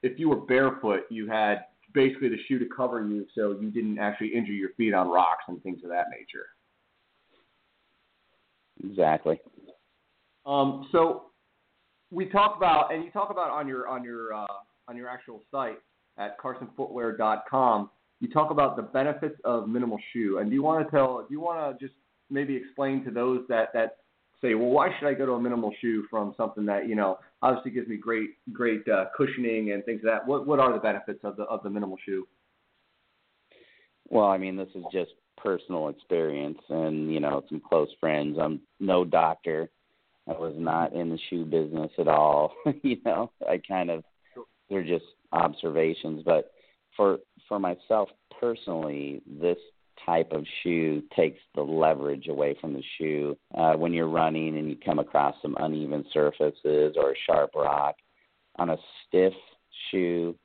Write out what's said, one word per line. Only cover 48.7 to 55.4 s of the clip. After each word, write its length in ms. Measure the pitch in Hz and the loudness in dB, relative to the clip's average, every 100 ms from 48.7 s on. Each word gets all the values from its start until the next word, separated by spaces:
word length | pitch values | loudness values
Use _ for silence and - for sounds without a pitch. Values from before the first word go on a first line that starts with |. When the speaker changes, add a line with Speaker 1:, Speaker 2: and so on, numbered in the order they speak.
| 82 78 71 71 71 - 71 | -4 -4 -6 -6 -10 -14 -2
Speaker 2:
this 180 | 85 90 - _ _ - - | 0 0 -6 _ _ -12 0
type 260 | 82 80 | 2 2
of 140 | 78 76 - | -2 -6 -6
shoe 400 | 85 85 80 76 - - | 0 2 2 0 -2 2
takes 240 | 80 - _ - | 2 0 _ -6
the 60 | |
leverage 680 | 73 80 78 73 71 71 67 | -2 2 4 2 -2 -4 -6
away 280 | 71 73 69 | -2 0 -2
from 140 | 80 | -6
the 100 | 69 67 - | -8 -10 -6
shoe. 400 | 78 73 73 71 _ - | -4 -2 -2 -6 _ 0
Uh, 180 | 80 | 4
when 200 | 80 85 | 4 2
you're 160 | 85 82 | 0 0
running 480 | 80 80 80 80 78 | 2 2 0 -2 -2
and 120 | 78 | -4
you 60 | - | -6
come 160 | - 78 | -2 -2
across 360 | 69 76 71 - | 2 2 2 0